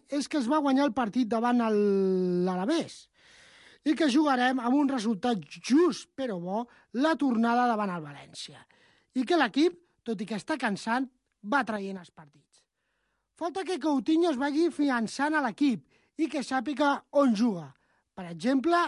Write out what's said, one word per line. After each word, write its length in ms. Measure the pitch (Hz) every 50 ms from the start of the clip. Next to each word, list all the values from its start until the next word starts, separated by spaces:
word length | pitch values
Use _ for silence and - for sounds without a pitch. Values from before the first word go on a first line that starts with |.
| - -
és 160 | 277 294 247 -
que 80 | - 302
es 80 | 226 226
va 100 | 302 311
guanyar 240 | 285 277 262 269 285
el 80 | 285
partit 400 | 202 269 240 208 - 247 254 202
davant 320 | 233 226 233 240 247 240 233 220
el, 100 | 214 208 208 202 196 196 190 190 185 185 185 180 180 180 180
l'Alavés 640 | 185 185 180 190 240 330 320 - - - - - _ _ _ _ - - - - - - - - - - _ - 285
i 60 | 302
que 140 | 233 330 277
jugarem 480 | 220 311 311 294 262 247 247 254 262 262
amb 160 | 233 240 262
un 160 | 294 294 254
resultat 480 | 269 247 196 233 226 175 - 247 233 185 147 -
just 640 | - 170 - - 247 311 359 320 208 - - -
però 240 | _ - 269 240 196
bo 300 | 175 170 180 196 220 247 - - - _ _ - 233
la 140 | 285 320 320
tornada 480 | 240 285 262 226 220 233 233 233 247 247
davant 300 | 240 226 208 208 190 180
el 80 | 170 151
València 560 | 143 143 139 139 - - - - - 143 - - _ _ _ _ _ _ _ _ _ -
i 80 | 254 247
que 160 | 214 359 330
l'equip, 400 | 262 208 - 269 320 370 - - _ _ _ _ _
tot 160 | 233 220 175
i 80 | 220 -
que 80 | 226
està 240 | 185 - - 311 247
cansant, 480 | 262 220 196 - - 226 233 262 269 247 _ _ _ _ _ _ - 208
va 160 | 277 277 233
traient 320 | 233 214 202 196 196 196
els 160 | 185 170 -
partits. 320 | _ - 156 143 143 147 _ _ _ _ _ _ _ _ _ _ _ _ _ _ _ _ _ _ _ -
Falta 220 | 311 349 285 381 359
que 140 | 311 370 277
Coutinho 480 | 254 311 285 262 196 - 320 330 349 339
es 80 | 277
vagi 300 | 233 285 294 277 302 339 330
fiançant 640 | - - 294 277 247 240 220 190 - - 277 302
a 80 | 311 302
l'equip 400 | 277 226 - - 294 285 226 151 - _ _ _ _ _ _ -
i 60 | 320 254
que 140 | 311 285 214
sàpiga 460 | - 262 262 220 302 277 226 294 285 277 - - _ -
on 160 | 285 277 254
juga. 380 | 214 190 247 240 190 170 151 135 - _ _ _ _ _ _ _
Per 140 | _ - 185 170
exemple, 480 | 170 160 165 247 277 269 233 330 349 349 339